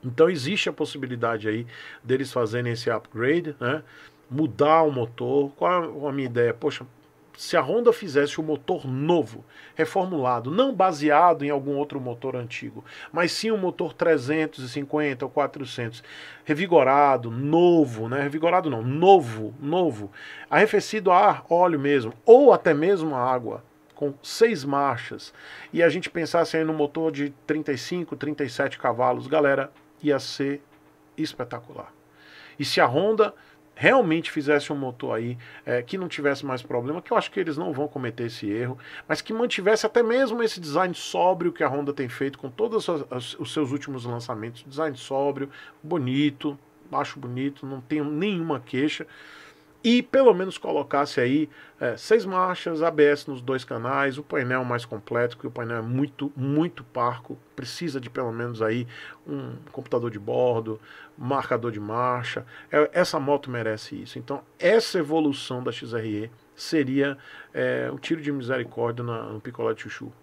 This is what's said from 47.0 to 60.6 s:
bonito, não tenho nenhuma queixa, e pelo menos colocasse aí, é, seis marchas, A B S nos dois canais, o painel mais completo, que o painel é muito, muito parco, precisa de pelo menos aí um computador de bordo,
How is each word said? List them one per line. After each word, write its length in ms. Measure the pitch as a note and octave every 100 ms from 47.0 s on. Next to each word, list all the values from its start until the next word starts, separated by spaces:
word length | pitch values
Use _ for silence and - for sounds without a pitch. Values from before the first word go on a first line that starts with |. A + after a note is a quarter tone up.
| C#3+ -
bonito, 480 | B2 B2 C#3 C#3 C3+
não 140 | C3+
tenho 240 | B2 D3+
nenhuma 560 | D3 D3 G3+ F#3+ D#3+ C#3
queixa, 460 | B2 B2+ D3 - - - - - - _ _ _ A3+
e 160 | A#3+
pelo 300 | A#3+ C4+ C4
menos 240 | F3+ F#3+ -
colocasse 640 | - D3+ C3+ C#3+ C#3+ -
aí, 300 | B2 C#3+ D3+ - - _
é, 160 | B2+
seis 300 | G#2+ - A3
marchas, 580 | F#3+ F#3 F#3 F3+ - D#3+
A 80 | E3
B 140 | D#3
S 240 | D3 C#3+ D3
nos 140 | C3+
dois 220 | B2 C3
canais, 520 | B2+ A#2+ A#2 C#3 C#3 C3+
o 60 |
painel 420 | D3 D#3 B2 B2+
mais 220 | B2 A#2+ A#2+
completo, 500 | A2 - A#2+ A#2+ A#2+
que 100 | -
o 40 |
painel 260 | A#2+ A#2 A#2
é 60 |
muito, 500 | A2+ B2+ D3 - C#3+
muito 480 | C#3+ C3+ D3 E3+ E3+
parco, 540 | B2 - A#2+ B2 - - _
precisa 460 | - B2+ - E3+ C3+
de 80 | A#2+
pelo 240 | A#2+ B2
menos 300 | A2+ A#2+ A2+
aí 260 | A2 A#2 A#2+ - - - -
um 260 | C#3+ B2+ B2 -
computador 380 | - - B2+ A#2+
de 80 | G#2+
bordo, 600 | G2+ B2 B2+ A#2